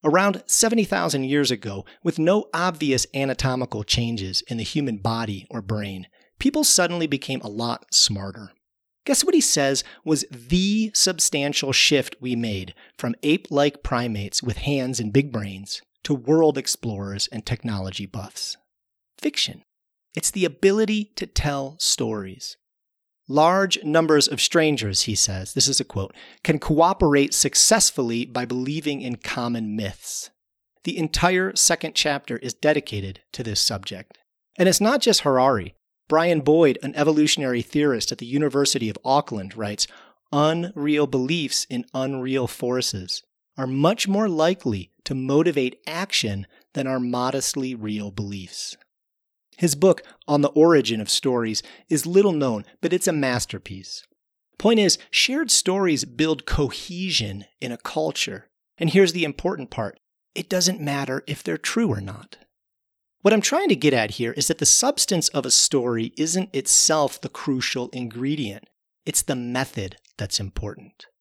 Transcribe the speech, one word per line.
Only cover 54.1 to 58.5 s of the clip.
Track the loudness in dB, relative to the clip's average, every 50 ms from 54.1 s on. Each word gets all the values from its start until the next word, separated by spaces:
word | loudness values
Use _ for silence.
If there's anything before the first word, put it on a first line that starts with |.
| _ _ _ _ _ _ _ _ _
Point | _ 2 4 4 6
is, | 6 4 2 0 -2 _
shared | 0 0 0 2 0 -2 0 2
stories | 0 2 2 0 0 2 2 2 0 0 -2
build | -8 -2 -2 0 0 0 -2 -2
cohesion | -2 0 0 0 -2 -2 -8 -12 -12 -8 -8 -6 -2 -2 -2 -2 -4 -8 -12 -14 _ _ _
in | -10 -10
a | -10
culture. | -8 _ -6 -4 -2 -2 -2 -2 -4 -6 -6 -6 -12 -16 _